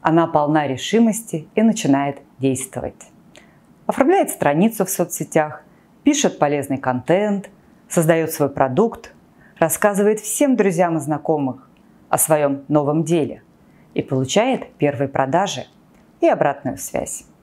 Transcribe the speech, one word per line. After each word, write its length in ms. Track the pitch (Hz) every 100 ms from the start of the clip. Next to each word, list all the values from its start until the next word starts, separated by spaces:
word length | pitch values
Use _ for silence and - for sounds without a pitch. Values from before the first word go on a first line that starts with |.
| -
Она 220 | 160 165
полна 400 | 160 147 156 147
решимости 800 | 131 - 220 226 202 - 160 151 -
и 60 |
начинает 560 | 220 220 - 139 139 139 - _
действовать. 720 | 135 131 - - 135 - - _ _ - - _ _ _ -
Оформляет 460 | - 269 381 320
страницу 520 | - 147 147 214 220
в 60 | 185
соцсетях, 720 | - 170 - 156 160 151 - - _ _ _
пишет 360 | - 190 185 -
полезный 380 | 147 143 131 135
контент, 720 | 131 127 123 175 208 202 196 - _ _ _
создаёт 420 | - 160 165 160
свой 200 | - 143
продукт, 640 | 139 135 127 226 226 - - _ _ - -
рассказывает 600 | 165 - 214 196 208 220
всем 380 | - - 294 240
друзьям 400 | 196 175 175 165
и 20 |
знакомым 640 | 139 147 - 156 135 123 _ _ _ _ _
о 80 | -
своём 460 | - 151 143 139 -
новом 380 | 151 143 151 156
деле 380 | 170 139 - _ _ _ _ _
и 80 | -
получает 720 | - 135 131 - 240 254 -
первые 340 | _ 147 123 139
продажи 600 | - 135 160 196 139 - _ _ _ _ _
и 80 | 339
обратную 500 | 214 147 139 - -
связь. 460 | - - - - - _